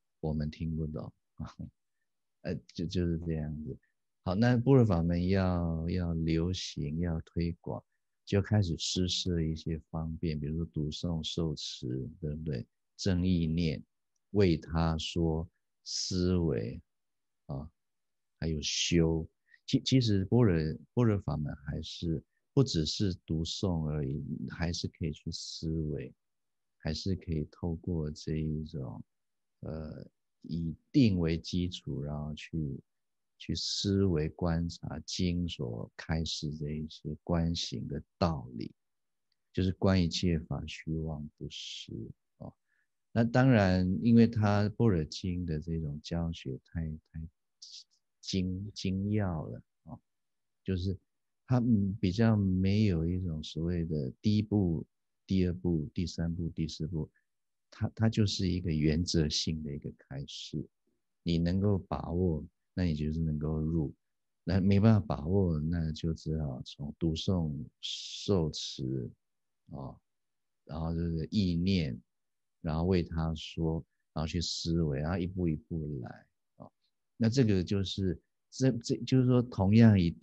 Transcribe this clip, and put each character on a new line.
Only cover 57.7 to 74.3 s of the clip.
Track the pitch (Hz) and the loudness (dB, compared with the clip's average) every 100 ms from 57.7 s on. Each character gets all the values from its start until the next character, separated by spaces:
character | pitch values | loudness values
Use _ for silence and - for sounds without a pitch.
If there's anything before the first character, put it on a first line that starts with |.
| - 117 - | -6 -6 0
它 | 113 | 0
就 | 113 | 2
是 | 101 - 95 | 0 0 -2
一 | 90 | 0
个 | 90 | 0
原 | 78 76 76 | 2 2 2
则 | 90 85 76 | 2 2 2
性 | - - 80 | 0 -2 -4
的 | 76 | -6
一 | 71 | -8
个 | 67 67 | -10 -14
开 | - 67 71 | -14 -12 -10
示。 | - - 76 57 _ _ _ _ _ | -12 -10 -8 -10 _ _ _ _ _
你 | - 85 | -2 0
能 | 85 92 | 2 2
够 | 101 98 | 2 0
把 | - 73 78 | -2 -6 -4
握， | 85 92 78 71 _ _ | 0 0 0 -6 _ _
那 | - | -2
你 | 90 | 0
就 | 73 76 | 0 0
是 | 78 | 0
能 | 80 76 | 0 0
够 | 78 78 | 0 0
入； | 78 82 71 - _ _ _ _ | 0 0 0 -4 _ _ _ _
那 | - 92 | 0 2
没 | 95 98 | 4 6
办 | 110 110 | 8 6
法 | 87 71 | 4 -4
把 | 73 | 0
握， | 98 92 78 | 2 2 2
那 | 78 85 80 | 0 0 -2
就 | 76 82 | -2 -4
只 | 80 78 80 | -4 -4 -4
好 | 76 64 | -4 -6
从 | - - 73 - | -12 -10 -10 -2
读 | 82 78 | -2 0
诵、 | - 92 80 71 65 _ | 0 0 0 -4 -10 _
受 | - - - - - 98 78 | -12 -10 -12 -10 -2 0 0
持， | 76 - - 65 65 60 - _ _ _ _ - | -4 -10 -8 -6 -6 -8 -12 _ _ _ _ -16
哦， | 67 65 - _ _ _ _ _ _ | -12 -12 -14 _ _ _ _ _ _
然 | - 76 | -12 -6
后 | 80 | -2
就 | 82 | -2
是 | 85 80 80 | 0 -2 -2
意 | 107 92 85 | 0 2 2
念， | 90 98 76 50 - _ _ _ _ _ | 2 2 2 -4 -12 _ _ _ _ _
然 | 80 78 | -4 0
后 | |
为 | 87 92 | 2 2
他 | 82 82 80 | 2 -2 -2
说， | 80 - - 82 82 - _ _ | -4 -8 -4 -2 -2 -6 _ _
然 | - | -6
后 | |
去 | 80 | -4